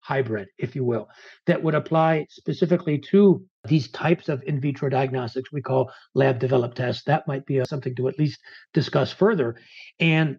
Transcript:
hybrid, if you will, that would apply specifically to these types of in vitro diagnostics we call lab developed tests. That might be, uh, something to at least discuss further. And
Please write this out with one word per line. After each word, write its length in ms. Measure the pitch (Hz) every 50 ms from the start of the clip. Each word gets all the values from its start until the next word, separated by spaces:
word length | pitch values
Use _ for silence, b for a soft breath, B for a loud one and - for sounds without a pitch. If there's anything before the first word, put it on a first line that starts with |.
hybrid, 480 | - - 143 135 131 113 110 104 98 - _ -
if 160 | - 117 -
you 80 | 143 127
will, 280 | 120 117 113 104 B B B B B B B B
that 180 | - 170 - -
would 120 | 160 151
apply 500 | 151 147 - 160 160 160 160 160 156 143 -
specifically 680 | - - - - 147 - 180 160 180 180 185 160 147 143 147 -
to 340 | - 196 208 196 175 185 - - _ _ - 110
these 220 | 151 156 123 -
types 400 | - - - 151 175 170 - -
of 120 | 151 127 -
in 160 | - 151 135 131
vitro 260 | 147 135 - - 139
diagnostics 640 | 135 127 135 131 127 131 123 120 - 131 131 - 147
we 80 | 147
call 320 | 123 - 131 135 117 B B B B B -
lab 240 | - 135 135 135 117
developed 400 | 135 127 131 127 120 120 - -
tests. 260 | 127 123 110 - -
That 240 | - 143 - - 160
might 160 | 139 139 -
be, 160 | - 143 135
uh, 60 | 123
something 280 | - 156 135 - 131 123
to 120 | 117 127 131
at 100 | 135 147
least 220 | 151 143 - - B B B B B B -
discuss 400 | 160 - - - 147 131 123 -
further. 440 | - 185 214 226 165 127 117 117 B B B B B B B B -
And 400 | 165 165 160 160 160 151 135